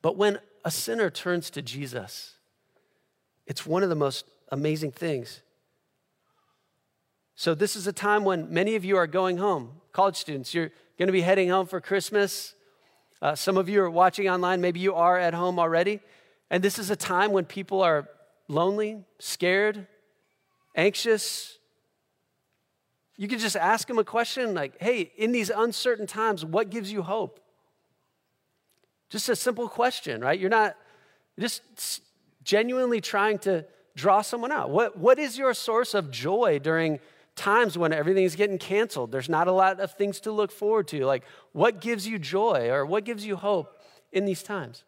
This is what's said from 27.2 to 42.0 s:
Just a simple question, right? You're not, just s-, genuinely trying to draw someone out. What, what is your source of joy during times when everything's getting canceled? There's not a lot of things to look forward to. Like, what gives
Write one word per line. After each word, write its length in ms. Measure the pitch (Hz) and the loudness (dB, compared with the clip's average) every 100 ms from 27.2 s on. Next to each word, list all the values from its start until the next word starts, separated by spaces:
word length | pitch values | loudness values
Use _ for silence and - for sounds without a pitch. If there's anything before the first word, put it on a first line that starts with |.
| 156 - _ _ _ _ _ _ _ _ _ _ _ _ _ _ _ _ _ | -6 -10 _ _ _ _ _ _ _ _ _ _ _ _ _ _ _ _ _
Just 200 | 214 - | -8 -2
a 80 | 240 | 0
simple 320 | 254 240 233 | 0 -2 -6
question, 520 | - 240 - - 113 | 0 0 0 -8 -4
right? 160 | 127 180 | 0 0
You're 120 | 190 | 2
not, 260 | 226 214 - _ _ _ _ _ - | 4 2 -2 _ _ _ _ _ -6
just 240 | 220 - _ - | -6 -6 _ -12
s-, 240 | - - _ _ _ _ | -8 -8 _ _ _ _
genuinely 580 | - 202 233 254 247 233 | 2 2 2 0 0 0
trying 380 | - 208 208 202 | 0 2 2 2
to 240 | 196 175 151 _ _ | 0 0 -2 _ _
draw 280 | - 165 202 | -2 4 4
someone 280 | 208 240 240 | 2 -6 -2
out. 200 | 302 - | -2 0
What, 280 | 151 226 190 | 2 2 2
what 200 | 202 262 | 4 4
is 180 | 294 226 | 0 -2
your 160 | 269 | -2
source 400 | - - 226 240 | -2 0 0 2
of 180 | 208 151 | -2 -4
joy 480 | 123 135 202 226 147 | -6 -2 2 2 2
during 400 | 143 165 160 147 - _ _ - | 2 0 0 -2 -8 _ _ -4
times 400 | 202 214 233 165 | 2 4 4 2
when 160 | 165 | 0
everything's 440 | 160 151 190 185 160 | 2 2 4 2 2
getting 220 | 202 190 | 0 0
canceled? 540 | - 196 226 151 117 | -2 0 0 -4 -4
There's 160 | 131 127 | -4 -2
not 200 | 160 175 | 2 4
a 40 | |
lot 280 | 185 190 190 | 4 4 2
of 120 | 190 | -6
things 280 | - 202 - | -2 -4 -4
to 120 | 220 | -6
look 180 | 214 202 | -2 -2
forward 380 | - 208 220 180 | -2 0 0 -2
to. 160 | 151 | -2
Like, 200 | 131 131 - - _ | 0 0 -4 -20 _
what 280 | - 214 208 | 2 2 2
gives 260 | 214 226 | -6 -6